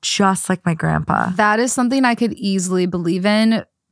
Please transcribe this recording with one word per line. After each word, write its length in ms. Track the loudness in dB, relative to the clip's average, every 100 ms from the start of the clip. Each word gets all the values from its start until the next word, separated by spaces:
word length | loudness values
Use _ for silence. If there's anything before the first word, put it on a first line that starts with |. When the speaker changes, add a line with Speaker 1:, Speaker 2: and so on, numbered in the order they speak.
Speaker 1:
just 480 | -6 2 2 2 -2
like 160 | -2
my 80 | -2
grandpa." 580 | -2 0 -2 0 0 0 0
Speaker 2:
That 240 | 2 2
is 120 | 0
something 320 | 0 0 2 0
I 80 |
could 180 | 0 -2
easily 540 | -2 -2 -2 0 0 0
believe 400 | -2 -2 0 0
in 380 | 2 2 0 -4 _ _